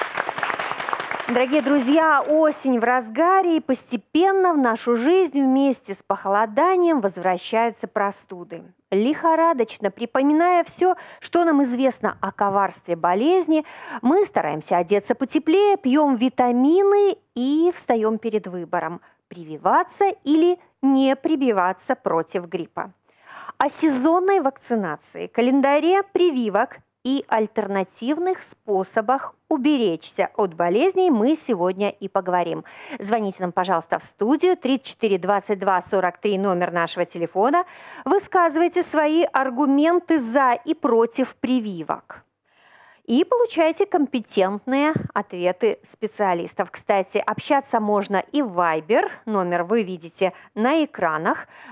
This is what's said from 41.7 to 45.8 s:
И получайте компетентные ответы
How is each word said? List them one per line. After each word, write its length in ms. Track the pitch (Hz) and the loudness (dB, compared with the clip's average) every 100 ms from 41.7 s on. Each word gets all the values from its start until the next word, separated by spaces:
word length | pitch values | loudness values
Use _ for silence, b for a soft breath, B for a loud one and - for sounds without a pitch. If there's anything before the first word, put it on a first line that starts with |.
| 175 151 - - - _ _ b b b b b b - | -8 -8 -8 -10 -20 _ _ b b b b b b -4
И 180 | 240 | -2
получайте 640 | 370 480 453 320 320 320 403 | 0 0 0 0 0 0 -2
компетентные 1040 | 349 269 247 - 208 185 202 - 269 302 320 - | 0 0 -4 -4 0 0 -2 -4 0 0 -2 -4
ответы 680 | 202 - 180 175 180 220 - | -6 -6 -4 -4 0 -2 -2